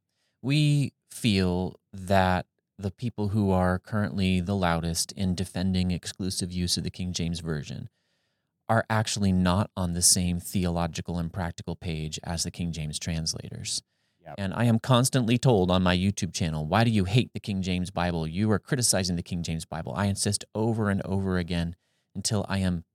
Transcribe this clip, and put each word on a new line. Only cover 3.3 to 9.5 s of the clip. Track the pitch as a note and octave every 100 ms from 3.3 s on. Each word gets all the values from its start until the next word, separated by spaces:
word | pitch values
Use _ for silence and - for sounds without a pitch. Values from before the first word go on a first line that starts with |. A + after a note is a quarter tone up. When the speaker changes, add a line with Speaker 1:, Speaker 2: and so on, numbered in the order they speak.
| G#2+ G2
Speaker 1:
are | F#2 F#2 F#2
currently | - G#2+ G2+ G2 F#2 F#2
the | F2 G2+
loudest | F2 E2 E2 E2 -
in | - F#2
defending | F2+ F#2 F2 C3+ F#3 F#3
exclusive | E2+ - - F#3+ - F2
use | F2+ F2+ F2
of |
the | E2+
King | - F2+
James | E2+ E2+ E2
Version | E2 D2+ C2+ - - _ _ _ _ _ _ _ -
are | A2+ -
actually | A2 A2 G#2 G2
not | F#2 F2+